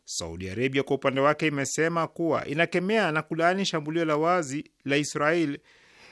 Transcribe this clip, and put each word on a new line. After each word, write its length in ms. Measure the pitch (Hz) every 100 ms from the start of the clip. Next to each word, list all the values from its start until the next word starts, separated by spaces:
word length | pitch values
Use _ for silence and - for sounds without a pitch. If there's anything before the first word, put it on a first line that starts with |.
| -
Saudi 400 | - 85 82 92
Arabia 320 | 101 131 135
kwa 140 | 131 135
upande 240 | 139 131
wake 260 | 139 151 156
imesema 600 | 143 131 - 165 170 156
kuwa 400 | - 165 135 -
inakemea 640 | 147 170 180 185 226 180
na 100 | 156
kulaani 420 | 147 160 170 196 190
shambulio 380 | 160 151 165
la 120 | 160 151
wazi 540 | 165 180 147 143 - _
la 120 | 135 143
Israel, 640 | 143 151 147 170 151 139 _ - - - -